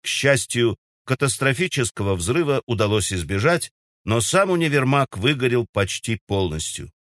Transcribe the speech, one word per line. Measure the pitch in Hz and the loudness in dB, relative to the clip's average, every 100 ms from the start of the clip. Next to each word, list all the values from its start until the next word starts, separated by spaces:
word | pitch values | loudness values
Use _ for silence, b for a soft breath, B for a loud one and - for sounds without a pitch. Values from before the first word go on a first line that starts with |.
К | - | -4
счастью, | - 139 135 - 123 117 101 _ _ - | 0 2 2 0 0 0 0 _ _ -6
катастрофического | 131 139 - 135 135 180 - 113 - 101 95 | -2 -2 0 0 0 -2 -2 -4 -2 -2 -2
взрыва | 85 143 147 135 - | 0 0 0 -2 -2
удалось | 107 104 107 - | 0 2 0 0
избежать, | 92 78 98 135 170 - _ _ _ - | -4 -4 0 0 0 -4 _ _ _ -2
но | 113 | 0
сам | - 185 196 | 2 2 2
универмаг | 180 160 143 131 139 131 98 | 2 2 2 4 2 2 -2
выгорел | 120 143 127 123 113 | -2 0 2 0 0
почти | 104 95 - - 110 - | -2 -2 -4 -4 -6 -2
полностью. | 101 90 78 - - 67 _ | -2 -2 -4 -6 -10 -14 _